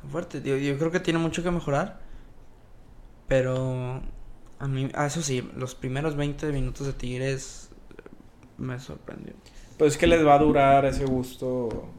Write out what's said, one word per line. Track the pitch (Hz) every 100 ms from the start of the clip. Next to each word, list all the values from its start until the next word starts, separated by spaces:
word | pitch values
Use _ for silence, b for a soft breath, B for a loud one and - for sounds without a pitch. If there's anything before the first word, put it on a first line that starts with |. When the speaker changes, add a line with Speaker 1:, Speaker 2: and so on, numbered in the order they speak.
Speaker 1:
tan | 139
fuerte. | 147 175 147
Yo, | 135 135
yo | 143 139
creo | 165
que | 175
tiene | 170 165
mucho | 165 156
que | 175
mejorar, | 175 147 139 190 - b b b - - - - - - - - - -
pero | 131 127 127 131 127 127 131 - - - - - -
a | 139
mí, | 131 135
ah, | - 147
eso | 151
sí, | 147 127 - -
los | 127
primeros | - 131 131 156 143
veinte | 147 139 156
minutos | 143 127 131 139
de |
Tigres | 131 123 123 135 135 - - - - - - - - - - - -
me | 131 127
sorprendió. | 135 - - - - - - b b -
Speaker 2:
Pues | 156
es | 139
que | 170
les | 165
va | 151
a | 143
durar | 151 143 139 139
ese | 135 131
gusto. | 139 127 127 - 131 127 120 113 -